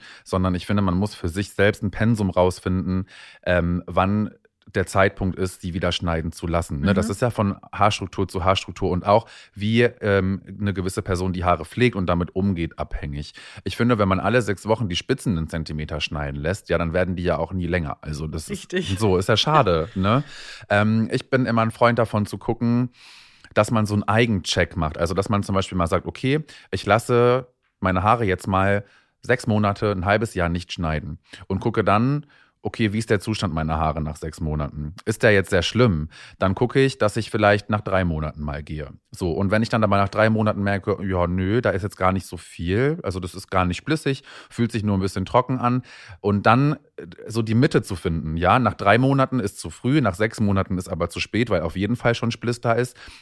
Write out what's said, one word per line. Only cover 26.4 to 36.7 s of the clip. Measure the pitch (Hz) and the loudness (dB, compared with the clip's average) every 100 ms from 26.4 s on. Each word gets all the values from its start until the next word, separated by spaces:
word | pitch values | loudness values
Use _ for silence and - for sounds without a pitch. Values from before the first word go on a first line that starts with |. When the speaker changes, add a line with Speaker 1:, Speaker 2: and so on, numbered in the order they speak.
| - - - | -4 -18 -8
Speaker 1:
ich | - 101 | -4 2
lasse | 110 - 120 120 127 131 _ _ - | 2 4 4 4 2 -2 _ _ -4
meine | 95 92 | 0 2
Haare | 101 120 104 | 2 2 2
jetzt | 92 - | -2 0
mal | 95 98 101 - _ _ _ | 2 2 0 -4 _ _ _
sechs | - 127 - | -2 -2 2
Monate, | 107 104 98 107 | 2 2 0 -2
ein | 95 98 | 0 2
halbes | 107 113 | 2 0
Jahr | 90 85 | -2 -2
nicht | 87 - | -2 -6
schneiden“ | - 82 76 73 73 _ - - | -6 -2 -4 -6 -14 _ -16 -6
und | 95 | -2
gucke | 120 113 | 0 0
dann, | 98 104 127 147 - _ _ _ | 2 4 2 0 -6 _ _ _
„Okay, | 104 - 107 | -10 -2 0
wie | 107 | 0
ist | 110 | 0
der | 104 | 0
Zustand | - 107 98 | 0 -2 -2
meiner | 78 78 78 | -2 -2 0
Haare | 78 76 | 0 -2
nach | 76 73 | -6 -6
sechs | 80 - | -10 -6
Monaten? | 78 76 73 76 76 87 - | -4 -2 -4 -6 -10 -8 -6
Ist | - | 2
der | 117 | 4
jetzt | 98 92 | 4 4
sehr | 92 | 0
schlimm?“ | - 107 123 80 78 - - - | 0 2 4 2 -4 -10 -14 -2
Dann | 95 98 | 0 0
gucke | 123 | 0